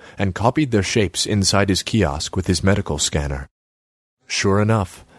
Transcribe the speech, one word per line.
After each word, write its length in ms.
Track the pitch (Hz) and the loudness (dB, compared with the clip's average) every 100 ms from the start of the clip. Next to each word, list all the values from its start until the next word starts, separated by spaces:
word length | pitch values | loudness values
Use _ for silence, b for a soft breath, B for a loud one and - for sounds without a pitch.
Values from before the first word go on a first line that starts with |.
| B B | B B
and 160 | 98 | -4
copied 360 | 87 113 156 147 | 0 0 0 0
their 120 | 110 | 0
shapes 440 | 92 120 101 - - | 0 0 0 -2 -2
inside 420 | 104 95 101 101 | 0 2 2 2
his 140 | 92 | 0
kiosk 540 | - 113 85 73 - 92 | 0 0 0 0 -4 -4
with 100 | 90 | -2
his 160 | 87 | 0
medical 360 | 95 101 - 76 | 2 0 0 -4
scanner. 500 | - 80 71 69 69 _ _ _ _ _ _ _ _ | -2 -2 -4 -6 -10 _ _ _ _ _ _ _ _
Sure 340 | - 101 98 | -2 2 2
enough, 440 | 104 110 92 - - | 4 2 0 -8 -20